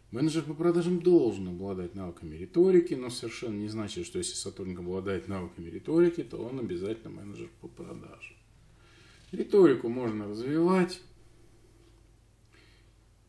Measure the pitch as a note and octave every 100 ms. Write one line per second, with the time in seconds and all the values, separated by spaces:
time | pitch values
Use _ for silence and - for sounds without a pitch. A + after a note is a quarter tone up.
0 | - A2 D#3 D#3+ D3 D3+ E3+ E3+ E3+ F3+
1 | F3+ F3 A#2+ G2 F#2 F2 G2 F#2 F2 G2
2 | F2+ E2+ E2 D#2 F#2 E3+ F#3 F3 E3+ C3+
3 | B2 - A#2 - A#2+ G#2 G#2+ A2 G#2 F2+
4 | E2+ F#2 F2 - G2 - F#2 F2+ F2 F#2+
5 | F#2+ F#2 F#2+ F#2+ E2+ - E2+ - - D#3+
6 | F3 E3+ - - A2+ C3 A#2 - G2 A2+
7 | G#2+ G2 G2+ A2 A2+ - - - - -
8 | - - - - _ _ - - - -
9 | - - - G#3 A3 G#3 E3+ B2 A#2+ B2
10 | A#2+ G#2+ G2+ G#2+ B2+ D#3 F3 F#3+ F3+ -
11 | - - - - - - - - - -
12 | _ _ _ _ _ _ - _ _ _
13 | _ _